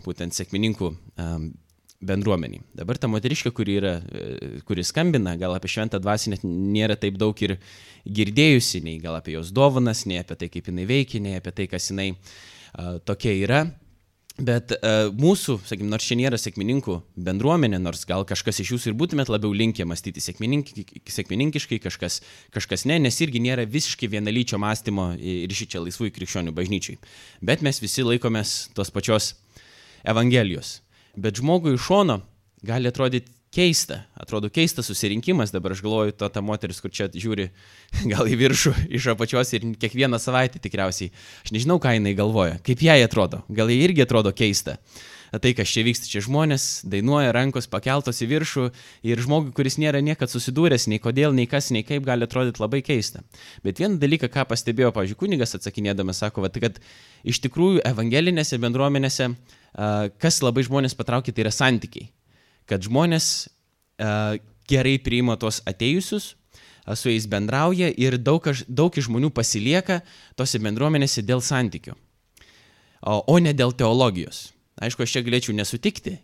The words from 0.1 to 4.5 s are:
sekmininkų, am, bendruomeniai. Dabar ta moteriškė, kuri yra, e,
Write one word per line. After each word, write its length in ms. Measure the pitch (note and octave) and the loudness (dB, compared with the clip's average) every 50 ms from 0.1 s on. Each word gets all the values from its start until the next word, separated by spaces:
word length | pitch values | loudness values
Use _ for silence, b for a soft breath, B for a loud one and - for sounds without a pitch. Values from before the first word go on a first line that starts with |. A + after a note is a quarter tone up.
| F2 - F2 E2+ - | -8 -6 -6 -6 -6
sekmininkų, 560 | - F#2 - - G2 G#2+ A2 G#2 - F#2+ E2+ D#2 E2 - - - - | -6 -6 -6 -2 -2 0 0 0 -2 -4 -4 -4 -8 -14 -16 -10 -8
am, 320 | F2 E2 E2+ D#2+ D#2+ D#2+ - - _ _ _ _ _ _ _ _ - | -6 -4 -4 -4 -6 -8 -10 -14 _ _ _ _ _ _ _ _ -6
bendruomeniai. 600 | F#2 F#2+ G2 G2 G#2+ G2 F2 D#2 A#1+ G1+ G1+ - - - | -2 -2 0 2 2 0 0 0 -4 -8 -12 -16 -18 -16
Dabar 220 | - E2 F#2 B2+ - | -10 -6 -6 -4 -2
ta 80 | - A#2+ | -2 -2
moteriškė, 440 | A2 G#2+ - A2+ D3+ - - A#2+ - | 0 0 0 0 -2 -2 -2 -2 -2
kuri 240 | - A2 G2 G2 G2+ | -2 -2 0 0 0
yra, 160 | F#2+ F#2+ F2 E2+ - | 0 0 -2 -4 -6
e, 480 | - - - G1+ G#1 B1+ - - C#2 | -10 -10 -10 -10 -8 -10 -10 -10 -10